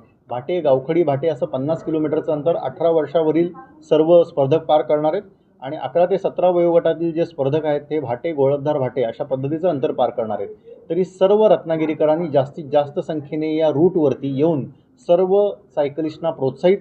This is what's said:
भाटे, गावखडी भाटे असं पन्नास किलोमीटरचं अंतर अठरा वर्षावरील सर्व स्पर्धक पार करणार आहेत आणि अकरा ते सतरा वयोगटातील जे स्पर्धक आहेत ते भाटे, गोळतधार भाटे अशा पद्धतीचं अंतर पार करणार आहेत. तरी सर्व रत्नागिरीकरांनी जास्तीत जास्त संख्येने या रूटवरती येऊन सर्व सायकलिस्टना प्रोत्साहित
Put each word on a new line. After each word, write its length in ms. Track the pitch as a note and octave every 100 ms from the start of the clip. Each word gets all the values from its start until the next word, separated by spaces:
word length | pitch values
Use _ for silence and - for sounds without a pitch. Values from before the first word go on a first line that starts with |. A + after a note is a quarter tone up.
| _ _ -
भाटे, 300 | A#2+ C#3 F3
गावखडी 420 | D3 C3 C3 E3
भाटे 260 | D#3+ C3+ E3
असं 180 | D3 E3
पन्नास 380 | C3 C#3 D#3+
किलोमीटरचं 480 | - D#3+ D3+ D3+ -
अंतर 240 | D3+ C#3+ E3+
अठरा 340 | - - E3
वर्षावरील 600 | E3 C#3+ E3 D#3+ D#3 F3 - - -
सर्व 400 | - D3+ D#3 F3
स्पर्धक 400 | E3 - C3+ D#3+
पार 200 | D#3 D#3
करणार 300 | - D3+ D3+
आहेत 100 | F3+ G#3 _ _ -
आणि 160 | B2+ D#3
अकरा 300 | C3 E3+ F3+
ते 120 | F#3+
सतरा 320 | E3 D#3 F3+
वयोगटातील 600 | F3 F3 E3+ E3 D#3 E3+
जे 140 | D#3+ E3+
स्पर्धक 400 | - C3+ D3+ D3+
आहेत 140 | D3
ते 200 | C#3+ D3+
भाटे, 320 | B2+ A#2+ E3+
गोळतधार 460 | D3+ C3+ C#3+ C#3 D3
भाटे 240 | B2+ B2+
अशा 220 | A2+ A2+
पद्धतीचं 440 | C#3+ C3+ C3+ D#3 F3
अंतर 240 | D3 D3
पार 180 | C3+ A#2+
करणार 260 | - A2 G#2
आहेत. 80 | G2+ - - - -
तरी 140 | E3
सर्व 420 | F#3 - F#3+ G#3 G#3+
रत्नागिरीकरांनी 800 | E3 D#3+ D#3+ D#3 D#3 D#3 D#3 F3
जास्तीत 360 | C#3 C#3 - C#3+
जास्त 280 | D3 C#3+ C#3+
संख्येने 560 | E3+ D#3 C#3 D#3 D#3 D#3
या 120 | D#3
रूटवरती 680 | C3+ F3 F3 D3+ C3 C#3 C3+
येऊन 280 | D#3+ D#3 A2 - _ _
सर्व 520 | - F3 F#3 G3 G3+ - _
सायकलिस्टना 560 | - C#3+ C#3 D#3 D#3 E3
प्रोत्साहित 480 | D#3 C3 C3 F3 G3